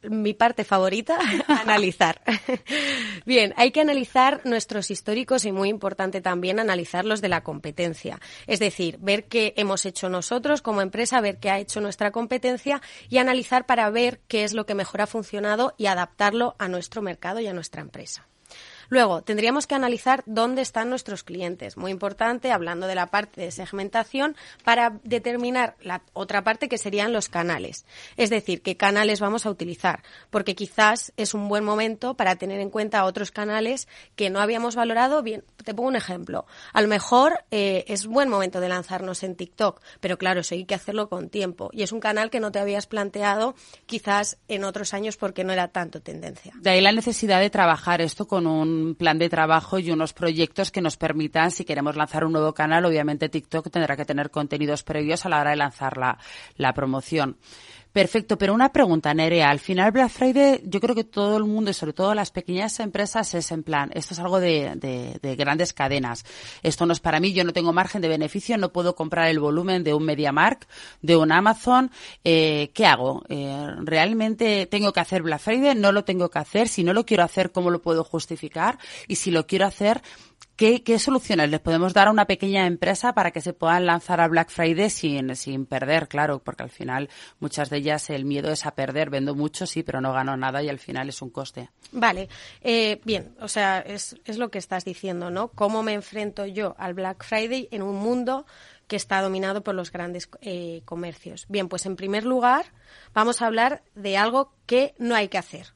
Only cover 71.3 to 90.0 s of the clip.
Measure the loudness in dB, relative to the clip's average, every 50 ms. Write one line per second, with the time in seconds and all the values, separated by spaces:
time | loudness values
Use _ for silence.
71.3 | 6 6 6 4 2 2 2 4 4 6 4 2 -2 -10 -20 -20 -20 -4 _ 4
72.3 | 4 6 6 4 2 0 -2 -4 _ 6 8 8 8 8 6 -2 -2 -4 -6 -8
73.3 | -8 -6 -6 -6 -6 -8 -8 -8 -8 -8 -4 0 4 4 4 4 2 0 0 0
74.3 | 0 0 2 2 2 2 0 0 -2 0 2 2 2 2 0 2 0 -2 0 0
75.3 | -2 -2 0 0 0 4 4 4 4 6 4 4 4 4 2 0 0 0 0 0
76.3 | 0 -2 -4 0 2 2 2 2 2 0 2 2 4 2 2 2 4 4 4 2
77.3 | 4 0 0 0 0 0 0 0 0 0 0 0 0 0 0 -2 -4 -6 -6 -6
78.3 | -10 -10 -10 -10 -4 -2 0 0 -2 -2 -10 -18 -18 -18 -8 -6 -6 -4 -2 0
79.3 | 0 0 0 2 2 2 2 2 0 0 2 2 2 2 _ -14 -20 -20 -20 -20
80.3 | _ _ -20 _ _ 2 4 6 6 4 4 2 2 2 2 2 2 0 0 0
81.3 | 2 2 2 2 2 0 0 0 2 2 2 2 6 6 6 8 8 4 4 2
82.3 | 2 -2 0 0 2 2 2 2 0 0 0 0 0 0 0 0 2 2 0 0
83.3 | -2 -4 -6 -6 -6 _ 2 2 4 4 4 2 2 0 0 -2 2 2 4 4
84.3 | 4 2 2 0 -2 0 0 2 2 2 2 0 0 -2 -2 -2 -2 -2 -2 -4
85.3 | -6 -8 -8 -8 -6 -6 -6 -4 -4 -4 0 2 0 0 0 -2 -2 -2 0 0
86.3 | 0 -4 _ -10 -10 -10 -10 -12 -12 -12 -8 -6 -6 -6 -6 -8 -12 -18 -20 -20
87.3 | _ _ -10 -8 -4 -4 -4 -2 -2 -4 -2 0 -2 -2 -2 -6 -6 -6 -4 -2
88.3 | -2 -2 -2 -2 -4 -2 -4 -8 -6 -4 -6 -4 -2 -2 -2 -2 -2 -2 -2 -2
89.3 | -2 -2 -4 -4 -4 -6 -8 -6 -6 -6 -6 -6 -6 -4